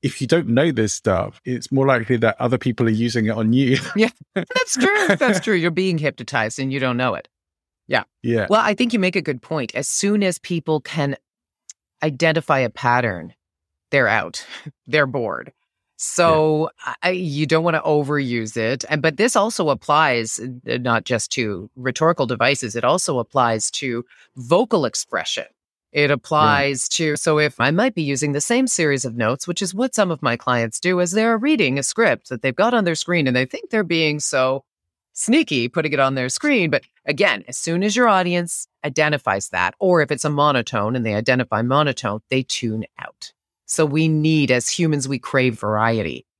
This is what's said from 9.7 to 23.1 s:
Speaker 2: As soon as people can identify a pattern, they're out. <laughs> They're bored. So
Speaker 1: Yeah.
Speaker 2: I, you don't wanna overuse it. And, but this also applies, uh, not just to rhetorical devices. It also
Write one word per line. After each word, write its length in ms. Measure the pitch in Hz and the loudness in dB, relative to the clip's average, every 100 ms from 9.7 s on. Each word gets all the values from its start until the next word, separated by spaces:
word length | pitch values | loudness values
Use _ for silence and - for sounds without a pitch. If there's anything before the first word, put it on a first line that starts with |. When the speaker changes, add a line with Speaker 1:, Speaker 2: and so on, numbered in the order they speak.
Speaker 2:
As 140 | - - | -6 -4
soon 340 | - 202 208 | -2 0 2
as 160 | 196 170 | 0 -2
people 420 | - 170 - 156 | -4 -4 -2 -2
can 360 | - 156 139 - _ _ _ _ _ - _ _ | -2 -4 -4 -4 _ _ _ _ _ -20 _ _
identify 560 | 156 131 165 160 - 139 | -4 2 2 2 2 0
a 120 | 123 | 0
pattern, 640 | - 123 123 117 90 80 _ _ _ _ _ _ | 0 2 2 0 -4 -10 _ _ _ _ _ _
they're 180 | 139 117 | 0 2
out. 360 | 107 85 - - - - | 0 -2 -10 -16 -16 -18
<laughs> 200 | _ - | _ -4
They're 200 | 151 139 | -2 0
bored. 460 | 131 110 65 - _ _ _ _ _ | -2 -4 -6 -10 _ _ _ _ _
So 720 | - - 170 156 156 151 160 _ - | -8 2 4 4 2 0 -2 _ -12
Speaker 1:
Yeah. 80 | 127 | -4
Speaker 2:
I, 80 | 175 | -4
you 360 | 185 180 143 151 | -2 -4 -2 0
don't 180 | 160 | 2
wanna 160 | 170 160 | 2 0
overuse 760 | - 151 139 147 135 120 110 117 | 2 0 2 -2 -2 -4 -4 -4
it. 280 | 113 131 - | -2 -4 -4
And, 100 | 151 | 0
but 160 | 156 147 | 0 0
this 200 | 226 226 | 2 2
also 320 | 208 - 160 | 0 0 0
applies, 720 | 135 - 147 156 120 113 - 127 123 - | 0 2 2 4 2 -2 -6 -8 -12 -6
uh, 80 | 120 | -4
not 260 | 123 117 | 0 0
just 260 | - 117 - | 0 -4 -2
to 380 | - 110 92 107 - | -4 -4 -6 -10 -8
rhetorical 500 | 127 123 160 170 127 | -6 0 2 2 -2
devices. 480 | 113 120 143 117 117 | 2 2 2 -4 -2
It 80 | |
also 340 | 120 175 - | 0 0 0